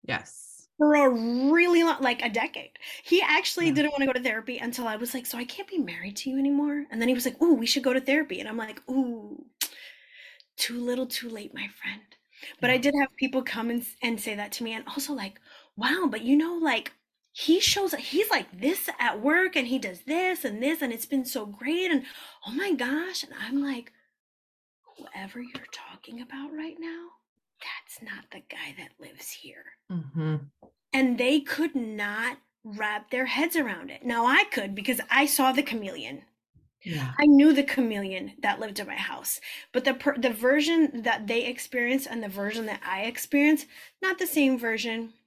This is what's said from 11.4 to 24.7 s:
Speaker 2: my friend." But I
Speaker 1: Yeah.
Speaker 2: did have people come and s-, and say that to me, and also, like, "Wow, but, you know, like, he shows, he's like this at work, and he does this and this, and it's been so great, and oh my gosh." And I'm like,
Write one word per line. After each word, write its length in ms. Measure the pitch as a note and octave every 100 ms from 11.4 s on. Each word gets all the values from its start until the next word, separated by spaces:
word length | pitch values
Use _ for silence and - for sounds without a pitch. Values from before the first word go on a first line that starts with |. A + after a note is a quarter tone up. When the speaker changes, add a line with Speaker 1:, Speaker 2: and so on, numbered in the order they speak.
| G#3
Speaker 2:
my 140 | - G3+
friend." 340 | - G3+ G3+ _ _ _ _ - -
But 80 | B3
I 40 |
Speaker 1:
Yeah. 80 | B3+
Speaker 2:
did 120 | C4+ C#4+
have 140 | C4+ -
people 260 | C4 C4
come 260 | B3+ A3 A#3
and 120 | A#3+
s-, 140 | A#3+ -
and 180 | A#3+ A3+
say 140 | A3+ G#3
that 160 | G#3
to 100 | -
me, 100 | A#3
and 140 | A3+ -
also, 260 | C#4+ C#4
like, 260 | C4+ G3 - _ - _ -
"Wow, 320 | B3 E4+ E4+
but, 120 | G#3+
you 140 | A#3 D4
know, 180 | D#4+ F4
like, 380 | D#4+ E3+ - _ _ _ _
he 280 | - - F4
shows, 340 | - G4+ F#4+
he's 360 | C#4+ - D4 G#4+
like 160 | C#4+ - F3+
this 300 | B3+ G4 - -
at 200 | A#3+ G#3+
work, 340 | B3+ E4 F#4 E4
and 120 | A#3+
he 100 | C4
does 220 | G3+ -
this 400 | - D#4+ F#4 F4+ A#3+
and 160 | G#3
this, 200 | C4 D#4+
and 100 | C4+
it's 120 | A3+ -
been 200 | C4+ B3
so 200 | B3+ G#3
great, 460 | G3+ B3 E4+ F#4
and 140 | D4 - - - - G3+
oh 40 |
my 200 | B3+ G4+
gosh." 500 | C#4 B3 D4 F4+ F4+
And 100 | - -
I'm 220 | G#3+ C#4
like, 320 | C#4 B3 A#3+ _ _ _ _ _ _ _ _